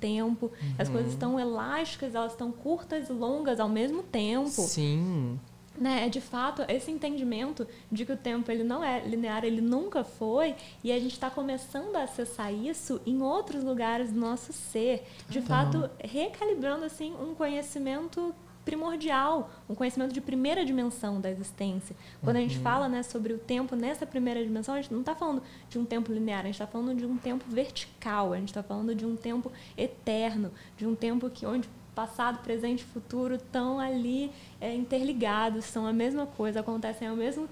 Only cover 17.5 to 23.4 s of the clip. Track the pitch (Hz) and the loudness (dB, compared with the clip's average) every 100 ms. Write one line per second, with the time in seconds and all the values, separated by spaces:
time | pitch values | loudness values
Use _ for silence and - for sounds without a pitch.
17.5 | 285 294 294 269 277 330 - 349 339 - | 0 -2 -4 -2 -2 -2 -2 -2 -4 -12
18.5 | - - 311 330 330 311 269 277 311 240 | -10 -4 -2 -2 0 2 4 4 2 0
19.5 | - - 240 247 247 262 262 269 262 269 | -8 -8 -2 0 2 0 -2 0 2 4
20.5 | 349 302 262 240 233 214 202 190 185 196 | 4 4 2 2 0 -2 0 0 -2 -6
21.5 | - 196 185 - - - - - 233 240 | -2 -2 0 -4 -12 -16 -2 2 4 4
22.5 | 240 247 247 277 247 240 240 220 226 | 2 2 4 4 0 -2 -2 -2 -2